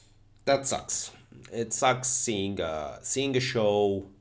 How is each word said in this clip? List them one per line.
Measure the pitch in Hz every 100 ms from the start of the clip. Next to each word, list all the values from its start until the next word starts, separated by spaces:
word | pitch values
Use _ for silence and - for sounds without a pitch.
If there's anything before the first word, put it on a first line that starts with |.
| - - _ - -
that | 139 135
sucks. | - - - - - - - -
It | 110 110
sucks | - 127 127 -
seeing, | - - 101 98 92
uh, | 82 78 71 60
seeing | - 131 139 127
a |
show | 127 117 104 104 101 98 - -